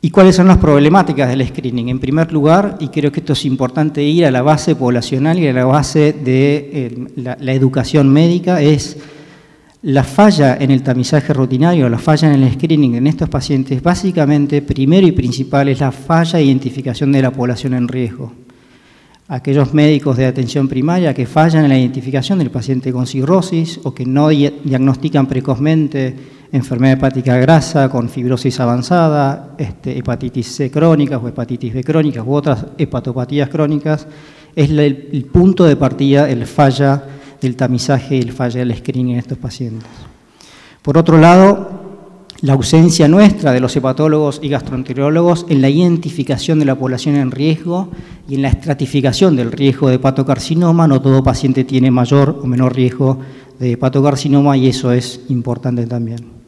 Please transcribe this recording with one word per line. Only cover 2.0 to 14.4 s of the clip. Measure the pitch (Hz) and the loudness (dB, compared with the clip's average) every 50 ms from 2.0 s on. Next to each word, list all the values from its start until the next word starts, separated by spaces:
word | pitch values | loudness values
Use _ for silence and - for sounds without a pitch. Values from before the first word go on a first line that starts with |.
| 127 127 139 160 165 165 | -4 -2 0 0 -2 0
lugar, | 165 156 143 151 165 190 202 202 - - | 0 0 2 4 4 4 2 0 -6 -8
y | 160 143 | -10 -6
creo | - 156 143 143 | -4 -2 -2 -2
que | 143 - | -2 -4
esto | 165 - 147 | -4 -4 -4
es | - - | -2 -2
importante | 139 131 131 135 123 - 156 151 156 147 147 147 | -4 -2 -2 -4 -4 -2 -2 -2 -2 -2 -2 -2
ir | 147 156 170 165 | 0 2 2 2
a | 147 | 2
la | 127 127 123 | 2 0 2
base | 147 156 - - - 156 | 2 0 0 0 -2 -2
poblacional | - 131 120 123 123 117 - 139 131 139 156 165 185 | 0 0 0 0 -2 -2 -4 -4 -2 0 0 0 0
y | 165 | 0
a | 143 127 | 0 0
la | 127 127 | 0 2
base | 131 131 147 135 123 - 156 151 147 151 | 2 2 2 0 0 0 2 2 2 0
de, | 147 147 127 127 131 135 143 143 147 143 143 | -2 -2 0 0 2 2 2 0 -2 -4 -8
eh, | - 143 127 117 120 120 127 151 - | -8 -8 -8 -8 -8 -12 -14 -12 -12
la, | - 123 127 127 - | -10 -10 -10 -10 -8
la | 143 131 131 | -6 -4 0
educación | 135 131 131 131 143 139 - - 151 139 | 0 0 0 0 -2 -4 0 2 2 4
médica, | 135 135 147 160 170 175 180 175 180 180 165 | 4 4 4 4 2 2 0 -2 -2 0 2
es | 143 147 151 139 - - - - - - - - - - - - _ _ _ _ _ _ _ _ | 2 2 2 2 -2 -8 -14 -16 -20 -20 -20 -20 -20 -20 -20 -20 _ _ _ _ _ _ _ _
la | - 170 135 139 131 | -6 0 0 0 0
falla | - - - 208 214 190 160 143 135 127 - | 0 2 4 4 4 4 4 2 2 2 0
en | 143 135 | 0 0
el | 139 127 131 | 0 0 0
tamizaje | 135 123 127 123 - - 151 131 - 151 | -2 -2 -2 -2 0 0 -2 0 0 -2
rutinario, | 131 135 123 131 123 151 170 180 165 135 123 | -2 0 -2 0 0 2 2 2 2 2 0
la | 117 | 0
falla | 113 - - 156 147 160 156 | -2 0 2 2 4 4 4
en | 143 135 135 | 4 4 2
el | 127 107 | 2 2
screening | - - 156 160 151 147 127 117 | 0 -2 0 2 2 2 2 0
en | 117 127 | 0 0
estos | 147 156 - 170 151 | 0 0 -2 -4 -4
pacientes, | - 139 127 - 147 131 131 135 143 127 | -4 -6 -4 -2 -2 -2 -2 -2 -4 -2
básicamente, | 131 170 180 180 196 190 180 175 151 139 151 147 | 0 0 0 0 -2 -4 0 0 2 2 2 2